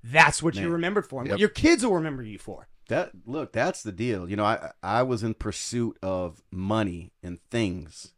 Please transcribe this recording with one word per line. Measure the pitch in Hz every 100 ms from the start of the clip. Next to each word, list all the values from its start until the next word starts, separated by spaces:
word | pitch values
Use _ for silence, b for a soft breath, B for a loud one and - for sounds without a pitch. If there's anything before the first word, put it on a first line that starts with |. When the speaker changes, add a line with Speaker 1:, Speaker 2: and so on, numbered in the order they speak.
Speaker 1:
that's | 117 147 151 -
what | 160 196
you're | 175
Speaker 2:
Man. |
Speaker 1:
remembered | 170 170 208 -
for | 135
and | 127
what | 196
Speaker 2:
Yep. |
Speaker 1:
your | 208
kids | - 311 330 233
will |
remember | 180 160 135
you | 110 101
for. | - 92 - - -
Speaker 2:
That, | 131 - 95 113
look, | 147 135
that's | 113 147 185
the | 110
deal. | 90 120 101 90
You | 101
know, | 104
I, | 113 82 -
I | 92 113
was | 131 120
in | 113
pursuit | 110 107 - - 120 117 -
of | 95 92 90 82 _
money | 90 95 110 104 87 85 _
and | 90 85 _
things, | 120 107 87 78 - -